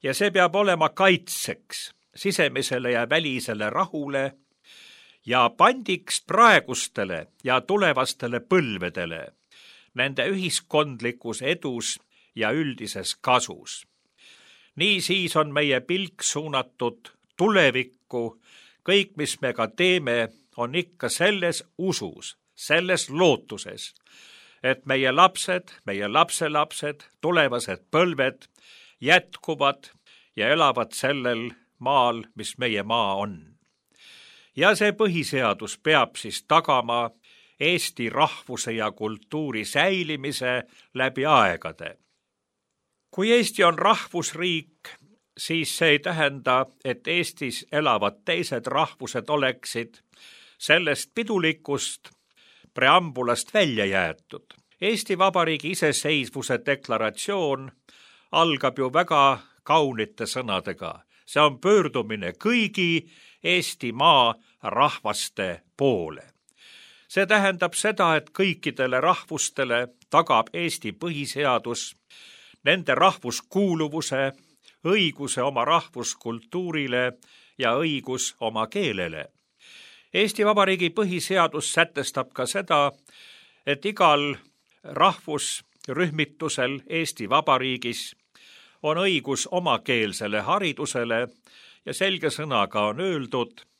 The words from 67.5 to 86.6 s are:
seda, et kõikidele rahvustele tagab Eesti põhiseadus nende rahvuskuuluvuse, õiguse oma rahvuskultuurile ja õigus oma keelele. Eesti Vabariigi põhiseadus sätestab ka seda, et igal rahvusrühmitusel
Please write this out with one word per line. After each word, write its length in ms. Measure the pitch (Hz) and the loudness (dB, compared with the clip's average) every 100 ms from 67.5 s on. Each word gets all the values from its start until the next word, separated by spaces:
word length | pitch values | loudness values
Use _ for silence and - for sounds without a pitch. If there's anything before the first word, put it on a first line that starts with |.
| 180 175 - | 0 -2 0
seda, 300 | 214 208 175 156 | -2 2 2 2
et 140 | 147 | -2
kõikidele 640 | - 196 165 147 135 127 127 | -2 -2 -2 -6 -2 0 2
rahvustele 800 | 156 180 - 156 - - 127 120 123 _ _ | 2 0 -4 -6 -6 -2 0 0 -2 _ _
tagab 380 | 151 170 117 113 | 0 4 2 0
Eesti 380 | - 170 - 107 | -4 -6 -6 -10
põhiseadus 1040 | - 170 147 135 135 143 120 120 117 - - _ - - - - _ | -8 -8 -6 -8 -2 0 0 -2 -8 -10 -16 _ -20 -20 -20 -20 _
nende 300 | 139 185 147 | 0 2 2
rahvuskuuluvuse, 1400 | 127 185 180 - - _ 190 202 160 156 156 143 135 135 135 _ _ _ _ | 4 4 2 -6 -8 _ 0 2 2 -2 -2 -4 -2 -2 -4 _ _ _ _
õiguse 580 | 160 208 170 143 139 - | 0 2 2 -2 -6 -2
oma 220 | 131 131 | -2 0
rahvuskultuurile 1400 | 123 165 - 123 113 - 117 113 _ 175 180 156 135 123 127 123 _ - _ - | 2 2 0 -8 -8 -8 -8 -10 _ -8 -6 -6 -2 0 -2 -6 _ -20 _ -2
ja 180 | 120 123 | 0 0
õigus 560 | 165 139 117 127 - - | 0 -4 -6 -6 -6 -4
oma 280 | 113 110 110 | -4 -2 -4
keelele. 580 | 202 170 95 87 78 69 _ _ _ - - - - _ | -2 -4 -4 -6 -8 -14 _ _ _ -20 -20 -20 -20 _
Eesti 320 | 180 208 214 | -2 0 2
Vabariigi 440 | 208 208 190 190 170 | 2 4 4 2 -2
põhiseadus 800 | 190 202 175 - 190 165 147 - | -2 -2 -4 0 2 2 0 -2
sätestab 560 | - 165 143 135 135 127 | 2 2 0 -4 -6 -6
ka 120 | - 127 | -6 -4
seda, 440 | 202 185 151 143 - _ - - - _ _ - | -4 0 2 2 -4 _ -20 -20 -20 _ _ -4
et 180 | 143 | -2
igal 500 | 196 208 175 147 147 139 _ _ _ _ | -4 4 4 6 0 -6 _ _ _ _
rahvusrühmitusel 1900 | - 131 185 165 - 147 - - _ _ - 135 175 151 147 _ 156 - | -10 2 2 2 -6 -6 -4 -8 _ _ -8 -4 -2 -2 -4 _ -6 -2